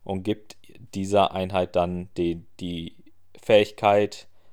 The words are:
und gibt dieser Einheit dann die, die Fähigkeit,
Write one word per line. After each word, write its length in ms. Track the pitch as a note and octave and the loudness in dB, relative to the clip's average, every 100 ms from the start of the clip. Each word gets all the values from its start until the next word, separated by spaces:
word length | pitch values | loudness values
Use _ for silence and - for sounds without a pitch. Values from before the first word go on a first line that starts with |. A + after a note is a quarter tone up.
und 200 | - F#2+ | -8 -6
gibt 340 | G2 G#2+ - - - - - | -4 -6 -8 -20 -20 -20 -12
dieser 380 | G2 F#2+ G2+ F#2+ | -8 0 2 2
Einheit 440 | F#2+ F#2 G2 F2+ F2+ | 0 -4 -2 0 0
dann 320 | F2 F2+ F2+ - | -2 -4 -8 -4
die, 260 | E2+ E2+ - - | -4 -4 -10 -12
die 380 | F2+ E2+ E2+ - - - - - | -10 -8 -10 -16 -20 -20 -20 -10
Fähigkeit, 880 | - G#2+ G#2 - G#2+ G#2 G#2 - - - - | 4 4 4 2 2 4 2 -4 -20 -20 -20